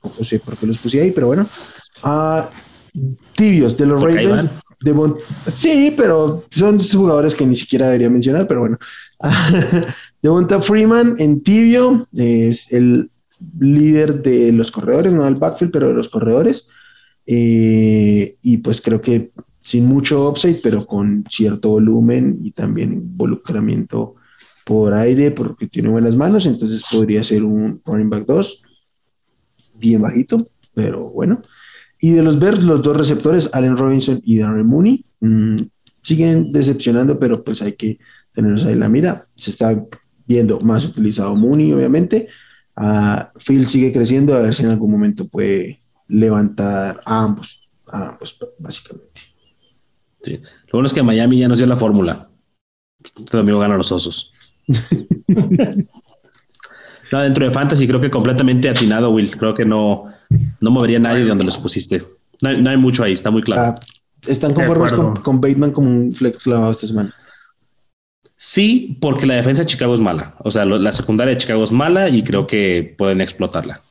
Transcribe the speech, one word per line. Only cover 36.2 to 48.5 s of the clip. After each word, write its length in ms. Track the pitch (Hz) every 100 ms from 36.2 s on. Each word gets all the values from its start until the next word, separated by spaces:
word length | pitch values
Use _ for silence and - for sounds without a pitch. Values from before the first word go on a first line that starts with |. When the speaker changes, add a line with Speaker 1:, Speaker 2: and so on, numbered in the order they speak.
| 165 165 156
Speaker 1:
decepcionando, 640 | 143 135 135 120 117 135 139
pero 280 | 127 113 -
pues 160 | 107
hay 120 | 104
que 240 | - 110 107 _ _ _
tenerlos 320 | - 107 107 160
ahí 80 |
en 80 | 113
la 80 | 107
mira. 380 | 123 175 - - _
Se 140 | -
está 300 | - 113 107 214 - _ _ -
viendo 340 | 120 110 101
más 240 | 113 110 156
utilizado 480 | - 107 107 98
Mooney, 380 | 104 117 147 156
obviamente. 560 | 139 131 151 180 214 233 - _ _ _ -
Ah, 560 | 104 107 104 104 - -
Phil 300 | - 135 127
sigue 260 | 135 131
creciendo, 420 | 131 113 131 143 131
a 40 |
ver 140 | 110
si 100 | -
en 80 | 113
algún 200 | 110 107
momento 340 | 104 104 101 95
puede 500 | - 101 98 87 - _ _ _
levantar 880 | 107 110 104 104 - 101 98 98 90 -
a 160 | 110
ambos, 440 | 107 104 - _ _ _ _
a 220 | 104 95
ambos, 280 | - - _ -